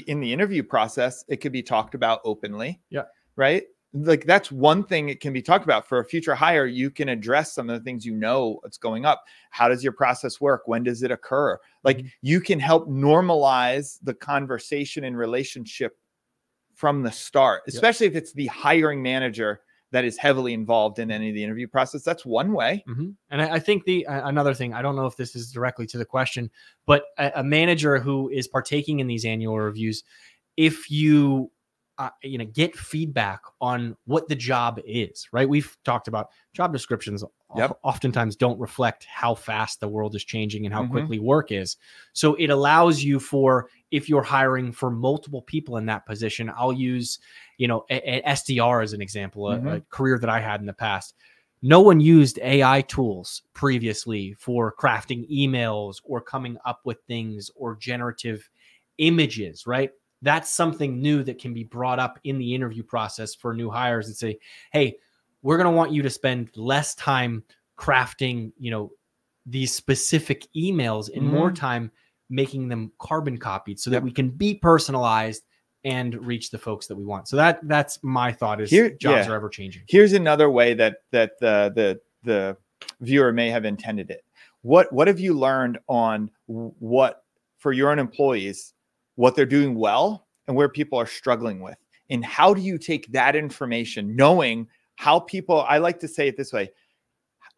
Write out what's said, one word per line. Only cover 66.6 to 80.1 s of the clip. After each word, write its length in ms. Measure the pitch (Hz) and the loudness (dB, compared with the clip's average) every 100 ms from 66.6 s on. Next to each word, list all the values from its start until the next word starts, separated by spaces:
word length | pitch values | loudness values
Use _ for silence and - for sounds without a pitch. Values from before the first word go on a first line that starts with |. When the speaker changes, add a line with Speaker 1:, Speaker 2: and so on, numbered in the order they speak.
| 120 143 143 | -2 -2 -2
Speaker 2:
time 500 | - 147 131 120 113 - _ _ - | -6 -2 0 -2 -6 -12 _ _ -8
crafting, 760 | 131 131 123 - 131 120 110 - | 0 0 0 -4 -4 -4 -10 -10
you 100 | 120 | -8
know, 220 | 110 104 _ _ _ _ _ 123 | -6 -8 _ _ _ _ _ -8
these 260 | 131 127 | -4 -4
specific 720 | - - 135 - 156 - 139 - 160 | -4 0 0 2 0 0 -6 -6 -4
emails 540 | 185 170 117 107 104 | -2 0 0 -2 -6
and 140 | - 143 | -2 0
more 220 | 151 180 | 2 2
Speaker 1:
Mm-hmm. 80 | 170 | 0
Speaker 2:
time 360 | 135 120 113 _ _ _ - | -4 -4 -6 _ _ _ -8
making 380 | 127 135 135 127 | -2 -2 -4 -6
them 240 | 117 107 - | -6 -10 -12
carbon 400 | - 160 147 120 | -6 -4 -4 -6
copied 400 | 117 98 101 101 | -6 -8 -8 -8
so 100 | 120 | -2
that 60 | 123 | -2
Speaker 1:
Yep. 60 | |
Speaker 2:
we 80 | 127 | -2
can 180 | 135 131 | -2 -2
be 240 | 139 208 | 0 -2
personalized 880 | 202 170 160 - 131 117 110 110 110 _ _ _ _ | 2 4 4 4 0 2 2 0 -8 _ _ _ _
and 300 | 135 127 123 113 | -6 -4 -4 -6
reach 280 | 120 117 - | -6 -8 -8
the 80 | 113 | -10
folks 260 | 117 104 - | -8 -10 -10
that 100 | 101 | -10
we 80 | |
want." 240 | 101 95 - | -10 -10 -4
So 80 | 135 | 4
that, 300 | 170 170 151 | 4 4 0
that's 300 | 151 143 - | 0 0 -6
my 280 | 131 127 123 | -4 -2 -2
thought 300 | 117 110 107 | -2 -4 -2
is 80 | 104 | 4
Speaker 1:
Here, 220 | 190 233 | 6 6
Speaker 2:
jobs 340 | 139 - 123 110 | 2 2 2 2
Speaker 1:
yeah. 60 | |
Speaker 2:
are 40 | 107 | -4
ever 140 | 104 | -8
changing. 320 | - 95 - - | -12 -14 -14 4
Speaker 1:
Here's 260 | 190 208 | 8 8